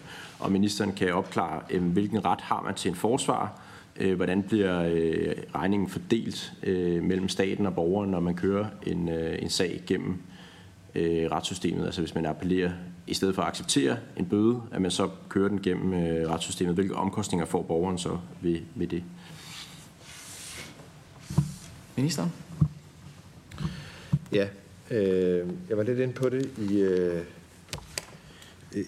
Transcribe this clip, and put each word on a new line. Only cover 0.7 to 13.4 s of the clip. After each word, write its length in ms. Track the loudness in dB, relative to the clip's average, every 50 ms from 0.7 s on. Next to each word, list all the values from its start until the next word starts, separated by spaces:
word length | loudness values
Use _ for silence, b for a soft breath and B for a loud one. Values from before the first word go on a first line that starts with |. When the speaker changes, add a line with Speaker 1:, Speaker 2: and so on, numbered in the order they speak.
| 2 0 0 -2 0
Speaker 1:
kan 200 | 2 2 2 2
opklare, 480 | 2 0 0 0 -2 -2 0 -2 -6 -4 -2
øh, 120 | 0 0
hvilken 440 | 2 2 2 2 2 2 0 0 2
ret 160 | 2 0 0
har 200 | 0 -2 -2 0
man 140 | 0 -2 -4
til 140 | -2 -2 -2
en 60 | 0
forsvarer? 520 | 2 2 2 2 4 2 2 2 2 0 -2 -6 B B B B B B B B -2
Øh, 160 | 0 2 2
hvordan 280 | 2 2 2 2 2 2
bliver, 460 | 2 4 4 4 4 4 4 4 4 4
øh, 400 | 4 4 4 2 2 0 0 -2 -4 -6 -6 -4
regningen 340 | 0 2 2 2 2 2 0
fordelt, 640 | -2 -6 0 2 2 2 2 -2 -6 -6 -8 -10 -10 -6 -2
øh, 400 | 0 2 2 2 2 2 4 4
mellem 260 | 4 2 2 2 0
staten 360 | 0 0 0 0 2 0 0
og 100 | 0 0
borgeren, 360 | 0 2 2 2 2 2 2
når 80 | 0 0
man 160 | 2 0 0
kører 300 | 0 0 2 2 2 0 -2 -6 -8 -6
en, 240 | -4 -2 -2 -2 -2
øh, 280 | -2 -2 -2 -2 -4 -4
en 80 | -4 -4
sag 260 | 0 0 0 0 -2
igennem, 420 | -6 -2 -2 -2 0 0 -2 -4 -6 B B B B B B B B B B B B -20 -8 -4
øh, 360 | -2 0 2 2 2 2 2
retssystemet? 540 | 0 -2 -2 -4 -6 -2 0 0 0 0 -2
Altså 160 | -2 -2 -2
hvis 140 | -2 -2 0
man 100 | 0 0
appellerer, 460 | 0 -2 -2 0 2 2 2 2 0 -2 -4 -8 -12 -14 -14 -8 -6
i 60 | -2
stedet 220 | 2 2 2 2
for 60 | 2